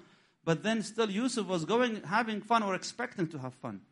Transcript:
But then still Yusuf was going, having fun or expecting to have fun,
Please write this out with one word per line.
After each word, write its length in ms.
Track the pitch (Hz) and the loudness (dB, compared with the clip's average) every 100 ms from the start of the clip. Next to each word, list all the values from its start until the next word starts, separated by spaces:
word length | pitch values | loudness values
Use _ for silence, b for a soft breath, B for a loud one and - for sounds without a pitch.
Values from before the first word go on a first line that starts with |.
| b b b b | b b b b
But 180 | - 160 | 0 2
then 220 | 214 226 | 2 -2
still 260 | - - 220 | -2 0 0
Yusuf 380 | 196 254 226 180 | 2 0 0 0
was 180 | 185 156 | 0 2
going, 380 | 226 247 208 | 2 2 0
having 380 | 151 208 226 208 | 0 0 2 -2
fun 200 | - 233 | 2 2
or 140 | 202 180 | 2 -2
expecting 520 | - - 247 - 160 | -4 -6 -6 -2 -4
to 100 | 156 | -4
have 160 | 127 - | -10 -8
fun, 260 | 123 98 - | -8 -10 -14